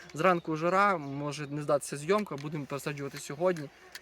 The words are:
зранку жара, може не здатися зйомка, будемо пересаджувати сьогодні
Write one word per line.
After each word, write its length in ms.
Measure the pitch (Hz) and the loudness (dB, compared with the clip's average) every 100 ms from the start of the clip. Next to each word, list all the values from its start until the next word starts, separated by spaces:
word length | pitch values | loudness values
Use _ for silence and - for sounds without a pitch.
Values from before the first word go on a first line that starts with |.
| - | -10
зранку 420 | 143 185 170 160 156 | 2 4 4 2 0
жара, 420 | 170 185 202 175 | 2 4 4 4
може 500 | 143 139 147 143 139 | -2 -4 -4 -6 -6
не 140 | 147 | -4
здатися 360 | 147 143 - 143 | 2 2 0 -4
зйомка, 380 | 151 208 202 143 | 2 2 2 -6
будемо 300 | 147 151 131 | -6 -6 -4
пересаджувати 520 | 139 156 143 139 143 | -6 -4 -6 -6 -8
сьогодні 520 | - 143 185 170 139 - - - | -10 0 2 2 -4 -14 -20 -18